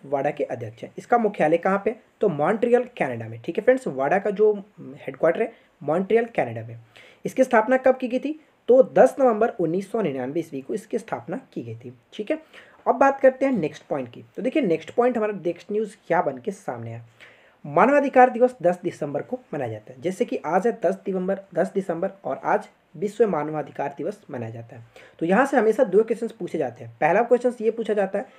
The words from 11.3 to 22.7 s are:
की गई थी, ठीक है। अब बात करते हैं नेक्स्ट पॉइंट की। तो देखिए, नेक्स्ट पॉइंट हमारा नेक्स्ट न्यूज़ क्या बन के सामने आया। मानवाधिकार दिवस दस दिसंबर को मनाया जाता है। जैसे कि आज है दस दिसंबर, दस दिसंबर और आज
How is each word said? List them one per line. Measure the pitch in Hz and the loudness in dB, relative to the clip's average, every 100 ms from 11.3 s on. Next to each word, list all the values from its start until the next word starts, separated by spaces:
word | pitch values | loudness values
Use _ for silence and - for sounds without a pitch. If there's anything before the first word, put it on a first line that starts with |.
| 233 - | -12 -10
की | 170 | -12
गई | 120 | -12
थी, | 113 123 - _ | -14 -16 -20 _
ठीक | - 208 | -12 -6
है। | 311 - - - _ 214 | -6 -8 -20 -20 _ -4
अब | |
बात | 254 269 269 | 2 2 6
करते | 262 254 269 | 2 4 0
हैं | |
नेक्स्ट | 233 147 - | 0 -2 -6
पॉइंट | - 151 123 | -8 -6 -6
की। | - - - | -14 -16 -6
तो | |
देखिए, | 233 311 | -2 0
नेक्स्ट | 208 160 - | 0 0 -2
पॉइंट | - 247 240 | 0 2 2
हमारा | 214 | -4
नेक्स्ट | 196 170 165 - | -4 -6 -6 -6
न्यूज़ | 208 208 - - | -6 -6 -10 -2
क्या | 165 | 0
बन | 147 131 | 0 -4
के | 196 | -10
सामने | 196 - 120 113 | -10 -10 -10 -10
आया। | 117 - _ - _ _ _ 151 | -12 -16 _ -20 _ _ _ -4
मानवाधिकार | 156 226 285 269 254 247 | 2 4 4 4 6 6
दिवस | 220 247 - | 6 0 2
दस | 175 180 | 0 0
दिसंबर | 170 - 147 139 | -6 -6 -6 -6
को | - 254 - | -8 -12 -8
मनाया | 151 120 | -8 -6
जाता | 107 - | -8 -14
है। | 127 | -8
जैसे | 160 190 | -8 -4
कि | 240 - | -4 -4
आज | 147 185 233 | 0 0 0
है | - | 0
दस | 170 | -2
दिसंबर, | 185 - 185 185 190 - | -2 -4 -4 -2 -4 -4
दस | 160 190 | -2 -2
दिसंबर | 196 185 165 190 - | -2 -4 -4 -4 -6
और | 131 135 | -8 -6
आज | 151 220 - | 0 0 0